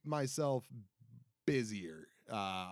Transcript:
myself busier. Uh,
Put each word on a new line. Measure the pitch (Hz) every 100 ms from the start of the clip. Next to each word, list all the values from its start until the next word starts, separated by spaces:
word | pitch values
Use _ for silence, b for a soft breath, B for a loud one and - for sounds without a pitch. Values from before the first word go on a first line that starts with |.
| 147
myself | 151 139 135 147 131 - 123 101 _ - - - _ -
busier. | 139 110 107 85 80 - _ -
Uh, | 113 98 92 92